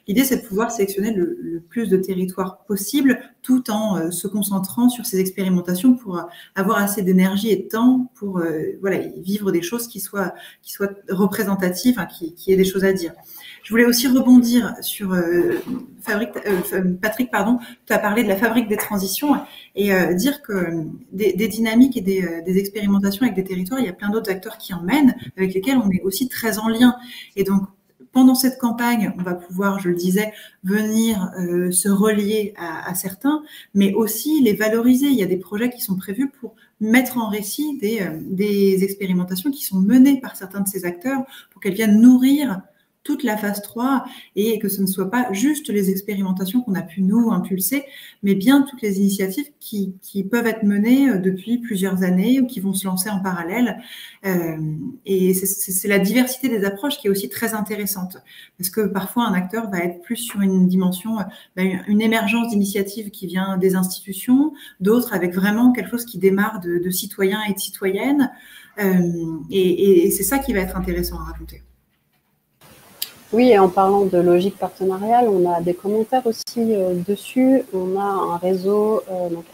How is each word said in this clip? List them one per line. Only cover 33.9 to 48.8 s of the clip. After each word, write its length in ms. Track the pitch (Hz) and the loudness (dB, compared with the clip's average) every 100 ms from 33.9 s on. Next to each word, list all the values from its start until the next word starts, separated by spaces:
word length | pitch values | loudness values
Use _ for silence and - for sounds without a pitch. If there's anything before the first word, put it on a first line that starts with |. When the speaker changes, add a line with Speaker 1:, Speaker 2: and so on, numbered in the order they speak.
Speaker 1:
aussi 480 | 202 214 - 302 311 | 2 -2 -2 0 2
les 140 | 233 | 4
valoriser. 540 | 185 214 233 240 254 285 | 2 0 2 4 4 4
Il 80 | 247 | 2
y 60 | |
a 40 | 180 | 2
des 100 | 180 | -2
projets 320 | - 208 247 | -4 -4 -4
qui 140 | 240 | -4
sont 140 | - 185 | -6 -6
prévus 340 | - 202 277 | -6 -4 -4
pour 240 | - 226 _ _ - | -6 -18 _ _ -6
mettre 380 | 214 247 240 247 | 2 2 2 -2
en 100 | 220 | -4
récit 480 | 208 208 - 302 277 | -4 -6 -6 -6 -4
des, 220 | 202 226 | -2 -2
euh, 160 | 170 160 | -4 -6
des 600 | - 185 208 202 196 190 | -6 -2 0 2 4 4
expérimentations 640 | 190 196 190 180 180 185 294 | 0 -2 -2 -2 -2 -4 -4
qui 140 | 277 | -4
sont 140 | - 190 | -2 0
menées 400 | 196 254 269 262 | 4 8 8 4
par 160 | - - | -2 -12
certains 240 | 190 202 | -10 -6
de 80 | 190 | -4
ces 180 | 190 175 | -4 -6
acteurs 380 | 175 254 269 254 - - | -6 -6 -4 -6 -12 -20
pour 100 | - | -8
qu'elles 140 | 202 | -6
viennent 260 | 190 220 208 | 0 4 8
nourrir 640 | 247 247 262 294 269 185 - _ _ _ | 8 8 6 2 0 -4 -10 _ _ _
toute 180 | - 294 | -6 -4
la 160 | 233 214 | -2 -2
phase 240 | 208 202 | -4 -6
trois 420 | - 233 254 262 - - - 190 | -8 -6 -2 -2 -4 -16 -10 -2
et 220 | 220 214 | 0 0
que 100 | 202 | -2
ce 140 | 190 | -2
ne 40 | 185 | -2
soit 240 | 190 185 | -2 -2
pas 220 | 240 240 | -2 -2
juste 380 | 196 269 294 - | 0 0 0 -2
les 180 | 208 190 | 0 0
expérimentations 720 | 196 - 196 185 185 190 247 | 0 -4 -4 -2 -2 -2 -2
qu'on 140 | 247 | -2
a 80 | 185 | -4
pu 180 | - 196 | -6 -2
nous 300 | 185 226 226 | 0 2 2
impulser, 540 | 185 - 185 - 277 - - - - | 0 -2 -4 -2 -4 -6 -16 -20 -4
mais 120 | 202 | 0
bien 320 | 196 202 277 269 | 2 4 4 4
toutes 140 | - | -2